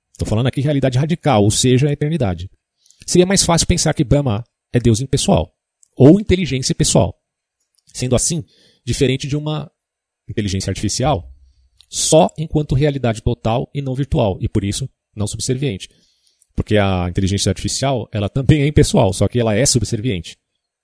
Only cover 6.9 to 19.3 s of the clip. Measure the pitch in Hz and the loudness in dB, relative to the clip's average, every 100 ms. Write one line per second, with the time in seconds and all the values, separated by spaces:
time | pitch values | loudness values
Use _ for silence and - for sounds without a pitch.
6.9 | 165 92 - _ _ _ _ _ _ _ | 2 0 -4 _ _ _ _ _ _ _
7.9 | - 127 120 - 127 - _ _ _ - | -8 0 0 0 -4 -8 _ _ _ -6
8.9 | 117 131 135 143 147 151 151 151 _ _ | 0 0 0 -4 -6 -4 -6 -10 _ _
9.9 | _ _ _ - - 104 95 92 92 104 | _ _ _ -10 -6 -4 -2 -4 -4 -4
10.9 | - 135 113 - - _ _ _ _ - | -2 -2 -2 -6 -20 _ _ _ _ -14
11.9 | - - 156 185 - 160 156 147 131 151 | -6 2 4 4 0 -4 -2 0 0 0
12.9 | 139 123 110 - 120 110 117 - 143 139 | 0 -2 -2 -4 -4 -2 -2 -4 -8 -6
13.9 | 127 143 160 110 90 110 107 98 - 131 | -6 -2 0 0 -2 -2 -2 -2 -4 -8
14.9 | _ _ - 104 113 - 127 143 95 - | _ _ -8 -8 -6 -4 -4 -4 -6 -12
15.9 | _ _ _ _ _ _ - - 104 98 | _ _ _ _ _ _ -6 0 2 2
16.9 | 92 87 87 95 98 - 95 104 - 135 | 0 -2 -2 0 0 -2 -2 -4 -4 -2
17.9 | 131 - 107 101 139 131 151 143 151 143 | -4 -6 -6 -4 -4 0 2 2 2 2
18.9 | 185 113 - 101 | 2 2 0 -2